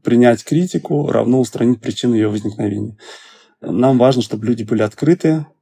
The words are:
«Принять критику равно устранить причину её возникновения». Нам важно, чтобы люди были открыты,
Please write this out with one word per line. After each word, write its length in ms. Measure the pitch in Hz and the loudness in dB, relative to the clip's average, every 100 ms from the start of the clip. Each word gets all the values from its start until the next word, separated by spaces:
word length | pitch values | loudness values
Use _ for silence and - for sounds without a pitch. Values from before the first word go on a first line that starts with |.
«Принять 400 | - 120 123 117 | 0 4 4 4
критику 680 | - 147 180 143 - 110 110 | 0 -2 0 -4 -4 -4 0
равно 260 | 113 113 131 | 0 2 2
устранить 420 | 123 - 120 117 | 0 0 0 0
причину 340 | 131 - 123 | -4 -4 0
её 160 | 113 107 | 0 0
возникновения». 640 | 104 104 - 104 104 107 107 - - - - _ _ | -2 -6 -4 -4 -4 -8 -12 -20 -20 -20 -20 _ _
Нам 380 | - 90 127 127 | -6 0 2 4
важно, 240 | 127 127 | 4 2
чтобы 240 | 113 104 110 | -2 -4 -4
люди 180 | 113 | -4
были 180 | 104 107 | -2 -2
открыты, 640 | 107 - 147 175 160 160 151 _ | -2 -2 0 2 2 -2 -4 _